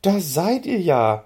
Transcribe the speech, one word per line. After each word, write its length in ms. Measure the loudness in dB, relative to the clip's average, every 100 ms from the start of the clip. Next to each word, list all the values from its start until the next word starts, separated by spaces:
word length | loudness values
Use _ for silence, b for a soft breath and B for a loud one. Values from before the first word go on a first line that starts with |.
Da 200 | 0 0
seid 460 | -2 -2 0 -2 -2
ihr 140 | -2
ja 440 | 0 2 2 0